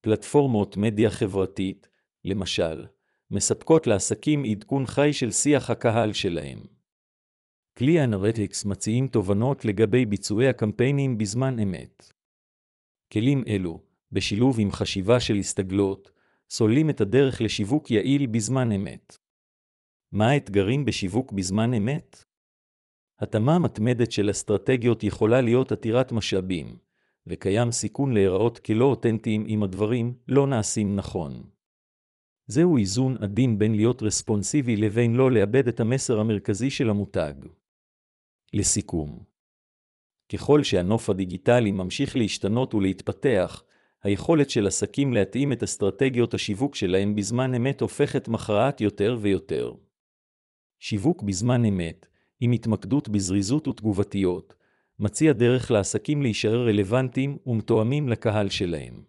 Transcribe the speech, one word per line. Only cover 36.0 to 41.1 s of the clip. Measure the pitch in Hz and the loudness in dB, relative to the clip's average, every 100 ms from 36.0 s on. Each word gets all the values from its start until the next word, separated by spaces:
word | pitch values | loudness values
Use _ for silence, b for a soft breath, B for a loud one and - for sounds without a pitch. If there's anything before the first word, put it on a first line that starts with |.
| - 107 | 0 0
המרכזי | 110 104 - 101 131 | 2 0 -2 -2 -2
של | - 120 | -2 0
המותג. | 101 98 95 76 69 - _ _ _ _ _ _ _ _ _ _ | 0 -2 -4 -4 -8 -18 _ _ _ _ _ _ _ _ _ _
לסיכום, | 98 - 107 - 85 73 - - _ _ _ _ _ _ _ _ _ _ | -4 -2 -2 -4 -6 -6 -12 -20 _ _ _ _ _ _ _ _ _ _
ככל | 101 - 151 | -8 4 4
שהנוף | 139 92 87 110 | 4 0 2 0
הדיגיטלי | - | 0